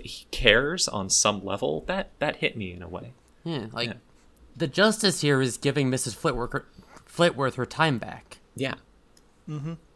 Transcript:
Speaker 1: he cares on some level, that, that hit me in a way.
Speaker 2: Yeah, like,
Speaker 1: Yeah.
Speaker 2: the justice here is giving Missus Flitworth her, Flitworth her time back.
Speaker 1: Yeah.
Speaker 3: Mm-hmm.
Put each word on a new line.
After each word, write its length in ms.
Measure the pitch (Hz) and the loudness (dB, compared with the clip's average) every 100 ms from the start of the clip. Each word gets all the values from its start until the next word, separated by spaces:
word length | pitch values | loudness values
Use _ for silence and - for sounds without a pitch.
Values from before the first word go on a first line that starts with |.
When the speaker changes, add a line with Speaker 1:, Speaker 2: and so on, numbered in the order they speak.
Speaker 1:
he 220 | - - - | -10 -14 -10
cares 560 | - 123 113 143 180 - | 4 6 6 4 0 -2
on 220 | 107 95 | -2 0
some 360 | - 107 101 92 | 2 2 0 -4
level, 380 | 101 - - - | -4 -2 -2 -4
that, 220 | 190 - - | -6 -6 -6
that 180 | 151 - | -6 -2
hit 200 | 156 113 | -4 -4
me 160 | 92 | -8
in 80 | 87 | -10
a 60 | 85 | -10
way. 260 | 87 117 - _ _ | -10 -12 -18 _ _
Speaker 2:
Yeah, 240 | 165 147 110 | -8 -6 -6
like, 160 | 117 117 | -6 -6
Speaker 1:
Yeah. 40 | - - - - _ - - | -8 -16 -20 -20 _ -20 -4
Speaker 2:
the 100 | 160 | -2
justice 540 | 180 220 214 202 - | 4 4 4 0 2
here 180 | 147 135 | 2 4
is 140 | 131 - | 2 0
giving 340 | 143 143 131 | 0 2 2
Missus 260 | 127 120 98 | 0 -2 -2
Flitworth 360 | 160 123 120 | -2 0 -4
her, 120 | 139 - - - - - | -6 -8 -18 -20 -20 -10
Flitworth 480 | - 170 - 131 135 | 2 2 4 -2 -2
her 100 | 120 | -4
time 320 | - 156 113 | 2 2 2
back. 400 | 101 - - - _ 113 | -4 -12 -18 -20 _ -6
Speaker 1:
Yeah. 200 | 131 - _ _ _ _ _ _ - | -6 -6 _ _ _ _ _ _ -12
Speaker 3:
Mm-hmm. 260 | 151 156 165 - | -8 -8 -10 -16